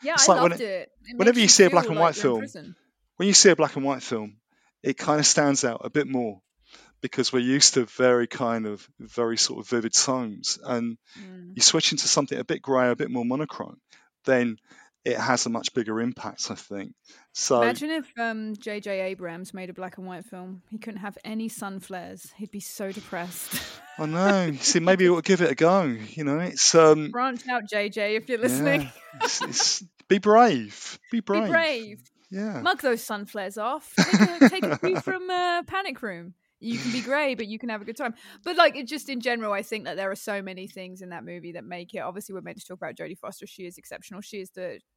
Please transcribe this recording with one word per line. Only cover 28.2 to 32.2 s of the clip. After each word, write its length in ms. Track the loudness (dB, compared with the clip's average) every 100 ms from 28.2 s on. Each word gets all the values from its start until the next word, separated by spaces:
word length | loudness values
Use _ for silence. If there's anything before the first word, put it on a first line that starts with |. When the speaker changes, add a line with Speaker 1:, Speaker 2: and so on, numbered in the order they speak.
| -2
Speaker 1:
you're 100 | 0
Speaker 2:
yeah. 40 |
Speaker 1:
listening. 500 | 0 2 2 2 0 -10
<laughs> 260 | -20 -6
Speaker 2:
It's, 200 | -4 -4
it's... 420 | -4 -2 0 -2 -6 _ 0
be 100 | 2
brave. 800 | 6 8 8 4 -2 -12 -16 -16 _
Be 80 | -6
Speaker 1:
Be 20 |
Speaker 2:
brave. 260 | -2 -2 2
Speaker 1:
brave. 520 | 2 0 -2 -8 -16 _ _